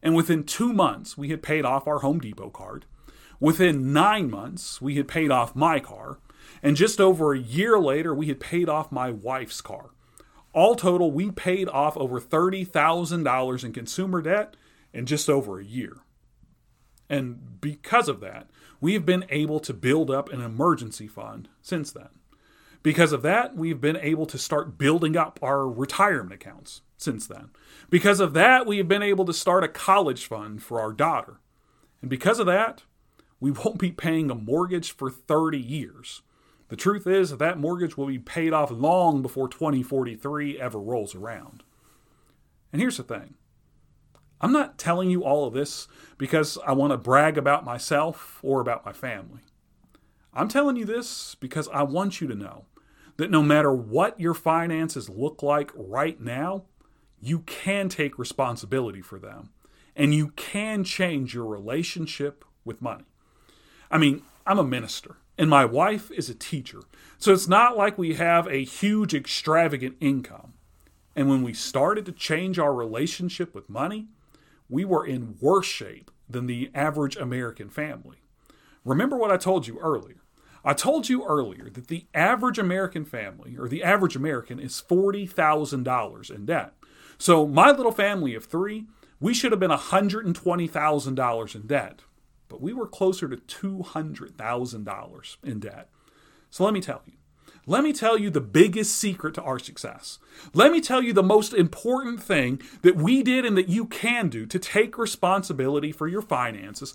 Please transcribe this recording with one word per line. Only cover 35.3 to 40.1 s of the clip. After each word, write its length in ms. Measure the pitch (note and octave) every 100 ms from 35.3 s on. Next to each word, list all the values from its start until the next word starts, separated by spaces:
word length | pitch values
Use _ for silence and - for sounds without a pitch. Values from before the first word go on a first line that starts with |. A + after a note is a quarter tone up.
| D#3 D#3+ D3
years. 600 | A#2+ D3+ A2 - - - _ _ _ _ _
The 80 | -
truth 300 | F#3 G3+ F#3
is 220 | F#3+ F3+
that 80 | C3
that 180 | D#3+ D#3+
mortgage 380 | D3+ F3 E3+ -
will 100 | C#3
be 120 | B2+
paid 360 | - E3+ D#3+
off 160 | D#3 C#3
long 500 | A#2 D3 F#3 E3+ C#3+
before 280 | B2+ C3+ C3
twenty 340 | - D#3 C3+
forty-three 760 | B2+ C3+ A#2+